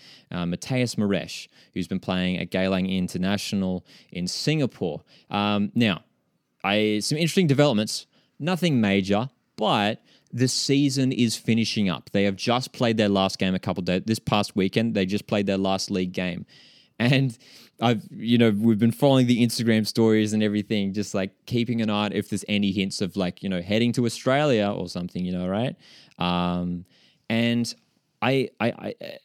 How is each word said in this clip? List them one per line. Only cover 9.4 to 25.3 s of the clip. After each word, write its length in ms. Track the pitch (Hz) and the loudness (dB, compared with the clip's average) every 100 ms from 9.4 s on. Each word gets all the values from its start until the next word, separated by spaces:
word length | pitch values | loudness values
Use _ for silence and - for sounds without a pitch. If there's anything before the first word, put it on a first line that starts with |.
| _ - | _ -4
but 460 | 214 131 104 120 _ _ _ | 0 2 2 -2 _ _ _
the 160 | 117 127 | -2 0
season 640 | - - 139 143 131 131 | 0 0 2 2 2 0
is 240 | 131 117 | 2 0
finishing 540 | - - 113 110 - 101 | 0 0 0 0 0 0
up. 220 | 71 - | -2 -2
They 140 | 101 | 0
have 120 | 101 95 | 0 0
just 380 | - 120 127 | 0 0 0
played 240 | - 120 110 | -2 0 2
their 100 | 104 | 2
last 300 | 98 95 - | 4 2 0
game 160 | 95 | -2
a 40 | 92 | -2
couple 240 | - 92 | -2 -4
days, 200 | 90 92 | -2 -2
this 140 | 107 110 | -2 -4
past 360 | - 107 101 | 0 0 0
weekend, 400 | - 95 - 113 | 0 0 0 0
they 120 | 107 92 | 0 -2
just 200 | 101 - | -2 -2
played 200 | 107 98 | -2 0
their 100 | 98 | 0
last 340 | 95 95 - | 0 -2 -2
league 220 | 98 92 | -4 -4
game. 320 | 90 90 87 - - - _ _ - | -4 -6 -6 -12 -20 -20 _ _ -2
And 400 | 120 135 135 117 - - - - | 2 2 2 -4 -18 -20 -20 -2
I've, 260 | 117 113 - | 0 0 -4
you 260 | - 110 120 | -8 0 4
know, 140 | 117 | 4
we've 280 | 101 113 107 | 4 2 4
been 140 | 117 | 2
following 340 | 113 143 131 123 | 2 4 4 4
the 160 | 120 | 4
Instagram 440 | 120 - 117 110 104 | 2 0 0 2 0
stories 480 | - 113 110 107 | 2 4 4 2
and 80 | 107 | 0
everything, 500 | 107 104 101 107 98 | 0 0 -2 -2 -2
just, 220 | 98 98 | -4 -4
like, 160 | 101 95 _ - | -4 -6 _ -6
keeping 340 | 120 120 117 | -2 -2 -2
an 80 | 110 | 0
eye 180 | 104 104 | 0 0
out 60 | |
if 160 | 101 98 | -2 -4
there's 160 | 101 - | -6 -2
any 260 | 104 101 | 0 0
hints 280 | 98 95 - | 0 -2 -2
of, 160 | 95 101 | -4 -2
like, 260 | 90 - | -4 -4
you 60 | 98 | -6
know, 140 | 90 | -6
heading 300 | 92 107 120 | -2 0 0
to 120 | 117 | 0
Australia 640 | 120 - - 135 151 117 101 | -2 -2 0 2 2 2 0
or 160 | 95 87 | -2 -6
something, 340 | 87 90 90 | -8 -8 -6
you 80 | 90 | -4